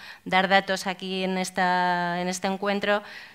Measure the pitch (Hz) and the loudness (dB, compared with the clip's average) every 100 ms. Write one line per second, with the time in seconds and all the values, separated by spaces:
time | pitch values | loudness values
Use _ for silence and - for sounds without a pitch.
0 | - - - 185 190 196 196 190 202 180 | -18 -16 0 2 6 4 4 -2 -4 -6
1 | 190 190 185 185 185 - 185 180 180 175 | -4 -2 0 0 -2 0 2 4 2 2
2 | 175 175 180 185 196 190 202 202 202 208 | 0 -2 -2 -2 -4 -2 -2 0 2 0
3 | 208 - - | -2 -16 -18